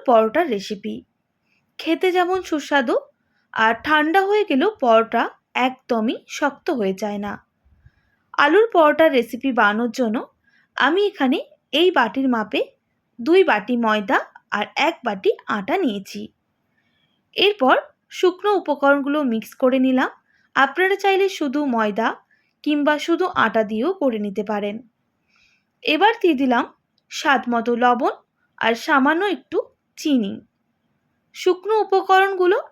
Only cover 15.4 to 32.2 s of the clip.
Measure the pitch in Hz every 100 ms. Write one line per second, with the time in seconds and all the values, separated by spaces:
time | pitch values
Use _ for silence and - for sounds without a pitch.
15.4 | - 214 196 359 294 202 196 208 220 _
16.4 | _ _ _ _ _ _ _ _ _ -
17.4 | 381 403 254 392 - _ _ - 359 359
18.4 | 415 392 - 285 277 285 277 302 269 226
19.4 | - - 254 262 262 254 359 - _ _
20.4 | _ - 277 320 381 392 392 381 392 381
21.4 | 294 294 285 226 214 208 226 - _ _
22.4 | _ _ 294 294 294 294 311 330 359 -
23.4 | 226 220 208 220 294 381 277 220 208 196
24.4 | 208 208 208 226 - _ _ _ _ _
25.4 | _ _ _ _ - 302 403 453 359 262
26.4 | 269 240 311 _ _ _ _ - 311 262
27.4 | 240 233 226 233 247 240 339 - _ _
28.4 | _ _ 226 233 - 285 277 330 403 285
29.4 | - 392 - _ _ - 311 262 196 220
30.4 | _ _ _ _ _ _ _ _ _ -
31.4 | 370 359 403 440 392 381 381 381